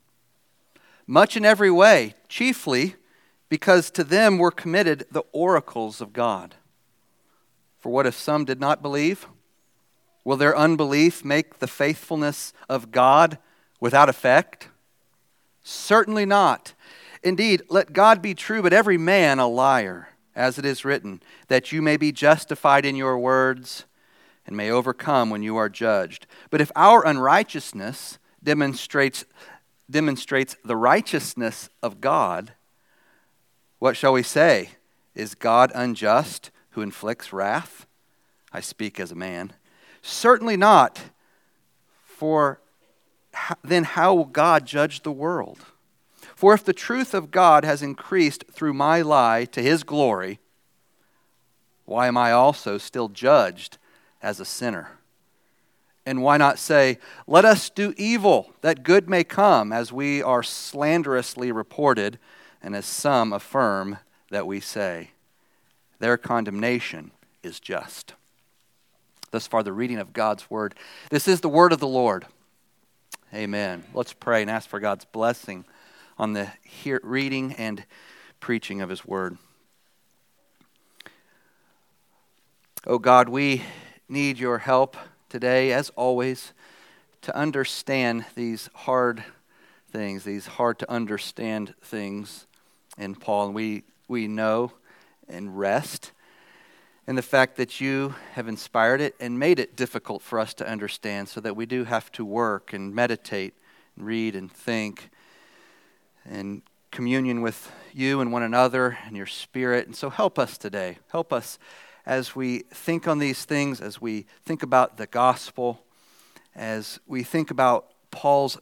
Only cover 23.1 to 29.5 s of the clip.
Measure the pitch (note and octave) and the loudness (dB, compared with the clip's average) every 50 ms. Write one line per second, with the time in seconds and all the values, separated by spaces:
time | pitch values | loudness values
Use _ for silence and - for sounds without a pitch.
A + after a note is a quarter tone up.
23.1 | B2+ B2 B2 B2+ C3 C3 C3 C3 C3 B2+ B2+ - - - - _ _ _ _ _ | -2 -2 0 0 2 2 2 2 0 -4 -8 -14 -18 -18 -18 _ _ _ _ _
24.1 | _ _ _ _ _ _ _ - G2 G#2 G#2 G#2+ A2+ B2 A#2+ C3 B2 - - D#3 | _ _ _ _ _ _ _ -12 -10 -6 -4 -2 0 0 0 -2 -4 -6 -4 -2
25.1 | D3 C3 A#2+ A2 G#2+ G#2 G#2 G#2+ A2 A2+ G#2+ G#2 G2+ - A#2 A2+ G#2+ G2+ F#2 E2 | 0 0 0 0 -2 -4 -6 -4 -2 -2 -2 -4 -4 -4 -2 0 0 0 0 -4
26.1 | - - - - _ - - _ - D3+ D3+ D3 - D3 E3 G3+ A#3 A#3 C#3+ D#3 | -8 -14 -20 -20 _ -20 -10 _ -2 0 0 0 2 6 8 10 10 10 8 4
27.1 | D3 C3+ B2+ C3+ D3+ G3 A3 - - D#3 - - - G#2+ G2 G#2+ C#3 - - - | 2 2 2 4 4 4 2 0 -6 -12 -12 -12 -12 -12 -10 -10 -12 -12 -14 -18
28.1 | - - _ _ _ _ - D3 D3 D3 D3 C#3 C3+ B2 - - - D3 C#3 C3+ | -18 -20 _ _ _ _ -4 -2 0 0 0 -2 -4 -6 -10 -6 -2 0 0 0
29.1 | C3 - - - _ - - - | -2 -6 -12 -16 _ -20 -20 -20